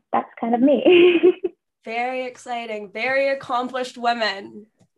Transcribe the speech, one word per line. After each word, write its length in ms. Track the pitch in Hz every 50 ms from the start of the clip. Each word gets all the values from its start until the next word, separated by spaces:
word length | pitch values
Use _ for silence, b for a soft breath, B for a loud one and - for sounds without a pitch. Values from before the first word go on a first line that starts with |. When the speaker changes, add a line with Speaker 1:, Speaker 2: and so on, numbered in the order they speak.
| _ _ -
Speaker 1:
that's 180 | - - - _ -
kind 140 | 240 233 240
of 60 | 233 254
me. 800 | 294 277 - - - 359 349 349 359 349 330 - 359 359 - - 349 - _
<laughs> 260 | _ _ _ _ _
Speaker 2:
Very 400 | 220 226 233 240 254 254 254 254
exciting. 640 | 247 247 - - 247 240 233 233 226 214 208 208 190
Very 380 | 180 220 233 262 269 269 277 269
accomplished 680 | 269 269 - - 254 240 254 247 247 254 254 247 - 247
women. 680 | 233 233 240 240 220 208 190 196 202 233 226 214 214 _ _ _ _ _ _